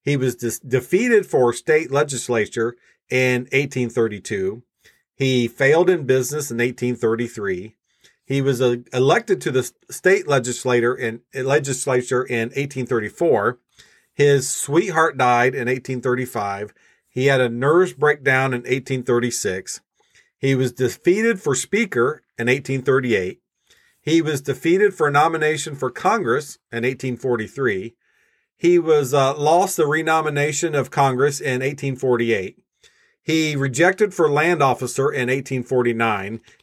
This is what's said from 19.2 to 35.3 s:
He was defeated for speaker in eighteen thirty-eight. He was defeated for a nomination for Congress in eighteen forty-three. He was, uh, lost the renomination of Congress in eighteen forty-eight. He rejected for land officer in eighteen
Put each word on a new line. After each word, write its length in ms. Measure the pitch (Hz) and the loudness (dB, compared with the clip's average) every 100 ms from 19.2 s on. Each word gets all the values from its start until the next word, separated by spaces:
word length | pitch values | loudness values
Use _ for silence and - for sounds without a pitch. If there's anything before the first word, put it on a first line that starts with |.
| 120 - 101 92 - - _ _ _ _ _ - | 0 -2 -4 -6 -8 -16 _ _ _ _ _ -6
He 160 | 139 131 | 0 0
was 160 | 127 | 0
defeated 680 | 123 120 - 170 202 233 190 | -2 -4 0 2 2 2 0
for 140 | 147 | -2
speaker 680 | 127 - 208 208 120 127 156 _ - | -2 -2 -2 0 0 0 -2 _ -6
in 120 | 120 | 0
eighteen 320 | 143 139 135 | 0 0 -4
thirty-eight. 600 | 131 135 127 101 92 - _ _ _ _ _ _ | 0 0 2 0 -2 -8 _ _ _ _ _ _
He 200 | 151 165 | 0 0
was 180 | 156 143 | 2 -4
defeated 540 | - 127 165 190 202 196 | -4 -4 2 4 2 2
for 120 | 147 | 0
a 40 | |
nomination 640 | 143 165 160 156 156 156 139 | 4 2 2 -2 -2 -6 -6
for 160 | 127 | -6
Congress 640 | - 185 226 120 127 - - _ | -2 0 0 0 -2 -4 -18 _
in 120 | 117 | -4
eighteen 320 | 123 131 131 120 | -4 -4 -8 -6
forty-three. 800 | 131 117 104 - 131 95 113 _ _ _ _ _ _ - | -2 -2 -4 -4 -2 -2 -6 _ _ _ _ _ _ -2
He 240 | 170 175 | 2 4
was, 340 | 160 151 127 | 4 2 4
uh, 220 | 139 135 139 | 2 0 0
lost 400 | 147 175 190 - | 2 2 2 0
the 80 | 147 | 0
renomination 880 | 160 160 160 151 143 147 143 170 | 0 2 0 0 -2 -2 -2 -2
of 160 | 147 - | -2 -2
Congress 500 | 147 139 127 143 139 | 0 0 2 0 0
in 220 | 143 127 | -4 -2
eighteen 340 | 135 143 139 131 | -4 -4 -8 -4
forty-eight. 640 | 131 120 117 104 95 _ _ _ _ _ _ _ | 0 0 0 -2 -4 _ _ _ _ _ _ _
He 340 | - 160 156 143 | -2 0 0 -2
rejected 600 | 135 120 175 190 208 180 | -2 2 2 4 -2 2
for 160 | 151 | 2
land 320 | 147 170 165 | 2 2 2
officer 480 | 135 123 123 - 139 | 2 0 -4 -2 -2
in 180 | 139 | -2
eighteen 320 | 123 | -2